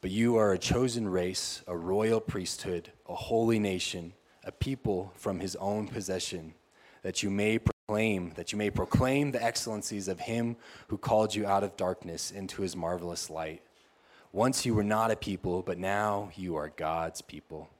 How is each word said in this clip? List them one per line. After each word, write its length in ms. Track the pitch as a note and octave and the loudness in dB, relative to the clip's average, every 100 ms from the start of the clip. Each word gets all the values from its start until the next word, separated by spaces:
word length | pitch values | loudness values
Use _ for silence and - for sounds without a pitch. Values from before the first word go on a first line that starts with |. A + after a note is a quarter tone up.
But 100 | F#2+ | -2
you 260 | G2 A#2 A#2 | 2 4 6
are 160 | G#2+ | 6
a 60 | F#2 | 4
chosen 500 | - A#2+ B2+ A#2 G#2+ | 4 2 2 0 0
race, 540 | F#2 F2+ F#2+ - - - | 0 0 -2 -6 -8 -8
a 100 | F2 | -6
royal 440 | E2+ G2 A2 A2+ | 0 2 4 2
priesthood, 720 | - G#2+ F2+ - - F2 - - - | 0 -4 -4 -6 -4 -6 -6 -20 -12
a 60 | |
holy 440 | F2 - A2+ A2+ A2+ | -10 0 2 4 4
nation, 560 | G#2 F#2 - F#2 E2 F#2+ _ _ | 4 0 -2 -6 -10 -14 _ _
a 80 | - | -16
people 600 | - - C3 - F#2 G2 - | -6 -4 -2 0 -2 -2 -6
from 240 | - F#2+ | -4 -2
his 160 | F#2 - | -4 -4
own 320 | G2 G#2 G#2 | -2 -2 -2
possession, 680 | A#2+ F#2 F#2 - F#2 D#2+ - _ _ - - | -6 -4 -4 -4 -6 -10 -18 _ _ -20 -10
that 200 | F#2+ F#2 | -6 -2
you 80 | G2+ | 0
may 280 | G2 G#2 A2+ | 2 2 2
proclaim, 760 | - - - G#2+ A2 G2 F2 | 2 -2 -2 2 2 2 -2
that 160 | - F2 | -8 -6
you 80 | G#2 | 0
may 120 | G#2 | 0
proclaim 600 | G2 F#2 - B2+ C3+ D3 | 0 0 4 4 4 2
the 120 | B2 | 2
excellencies 680 | A#2 A#2 - G#2+ - G#2 F#2+ | 0 0 -4 -6 -4 -6 -4
of 120 | F#2 | -4
him 360 | - A2+ A#2 A#2 - - - | -2 0 0 -4 -12 -20 -8
who 100 | G2+ | -6
called 360 | - A2 A2 | 2 4 4
you 120 | G2+ G#2 | 2 2
out 160 | G2 | 2
of 140 | G2+ - | 2 -2
darkness 560 | F#2 F#2 F2+ E2 - | -2 -2 -6 -8 -8
into 280 | F#2 F#2+ - | -8 -10 -4
his 120 | F#2+ | -4
marvelous 560 | F2+ E2+ F2 F2 E2+ - | -2 -4 -2 -4 -6 -8
light. 320 | D#2+ D#2+ D#2+ _ _ _ _ _ - - | -6 -6 -8 _ _ _ _ _ -20 -10
Once 340 | - A#2+ C3 B2 | 2 2 4 2
you 80 | |
were 80 | A2 | 2
not 300 | G#2 G#2+ A2+ | 4 4 4
a 40 | G#2+ | 2
people, 460 | - F#2+ F#2 F2+ | -2 -4 0 -2
but 160 | F#2 F2 | -2 -4
now 520 | F#2 G2+ G#2+ G2+ G2+ | 0 2 2 0 -4
you 220 | F2 F2+ D#2+ | -8 -4 -4
are 160 | D2+ - | -4 -4
God's 460 | D#2 E2 E2 - | -2 0 -2 -6
people. 480 | - D2+ - D#2 D2+ _ | -14 -16 -14 -14 -14 _